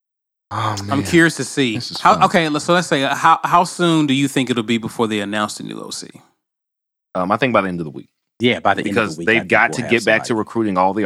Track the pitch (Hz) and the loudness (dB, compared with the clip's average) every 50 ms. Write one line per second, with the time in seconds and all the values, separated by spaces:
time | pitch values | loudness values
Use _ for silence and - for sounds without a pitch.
0 | _ _ _ _ _ _ _ _ _ _ - 107 110 110 104 101 101 101 139 143 | _ _ _ _ _ _ _ _ _ _ -8 -6 -4 -4 -4 -6 -6 -4 -4 -2
1 | 113 - 175 170 165 165 156 - 127 - - 147 135 120 107 123 - - 170 - | -2 2 4 6 6 4 2 -2 -6 -6 -2 -2 -2 0 -2 -4 -6 -8 -6 0
2 | - 175 214 175 185 - - 185 165 156 147 147 - - 175 180 170 - 170 139 | 2 4 4 4 4 2 4 2 2 0 -2 -2 0 2 2 2 2 0 0 0
3 | 135 131 139 131 - 165 165 - - 156 170 175 - 170 - - 180 170 165 156 | 0 -2 -2 2 4 4 4 4 2 2 4 4 4 2 0 0 2 2 4 4
4 | 151 139 131 139 139 135 - 143 127 120 123 120 110 110 120 113 110 110 - - | 2 2 2 2 0 0 0 -2 -2 0 -2 -2 0 0 -2 -2 -2 -4 -4 -2
5 | 117 107 110 104 101 101 104 107 107 107 - - 107 110 - - - - - - | -2 -2 -2 -2 -4 -4 -2 -2 -2 -4 -4 -8 -12 -12 -12 -12 -12 -12 -12 -12
6 | - - - - - _ _ _ _ _ _ _ _ _ _ _ _ _ _ _ | -14 -16 -20 -20 -20 _ _ _ _ _ _ _ _ _ _ _ _ _ _ _
7 | _ _ - 92 90 92 107 117 143 127 110 104 95 95 90 85 80 76 67 69 | _ _ -6 -6 -2 -2 0 0 0 2 2 2 0 0 -2 -6 -8 -8 -10 -14
8 | - _ _ _ _ _ _ - 117 123 110 85 - 104 98 98 - 98 101 117 | -18 _ _ _ _ _ _ -2 0 0 0 0 0 0 0 0 -2 -2 -2 -2
9 | 107 98 80 82 85 95 113 113 98 90 113 107 113 - 78 98 120 78 95 113 | -2 -2 -4 -4 -2 0 0 0 0 2 2 2 2 2 0 -4 -2 0 0 0
10 | 104 113 110 92 - - 120 107 101 - - 117 113 104 95 90 92 95 95 110 | 2 2 0 0 0 -2 -4 -4 -4 -4 -4 -2 -2 0 0 0 0 0 0 0
11 | 101 | 0